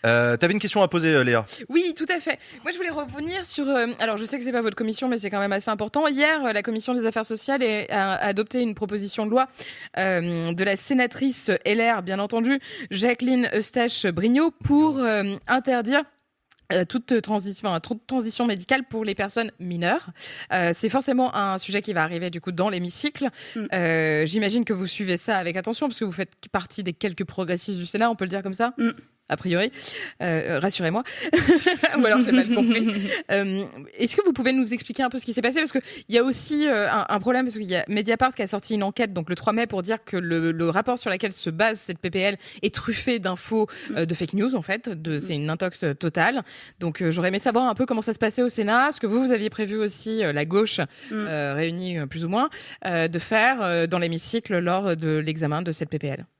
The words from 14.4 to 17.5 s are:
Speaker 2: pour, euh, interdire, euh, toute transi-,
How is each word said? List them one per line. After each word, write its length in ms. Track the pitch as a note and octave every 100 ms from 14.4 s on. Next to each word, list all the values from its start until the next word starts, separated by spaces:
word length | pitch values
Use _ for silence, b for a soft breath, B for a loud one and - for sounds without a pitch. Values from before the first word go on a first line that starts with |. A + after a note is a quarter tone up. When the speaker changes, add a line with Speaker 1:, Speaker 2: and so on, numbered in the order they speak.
| E4 -
Speaker 2:
pour, 340 | - C#4+ D#4 C4+
euh, 360 | A#3+ G#3+ G3 G3 -
interdire, 540 | B3+ C4 B3 A3+ C#4+ C#4+ _ _ _ _ - _
euh, 120 | F3
toute 360 | F3 B3 - A#3
transi-, 340 | G#3 G#3+ F#3+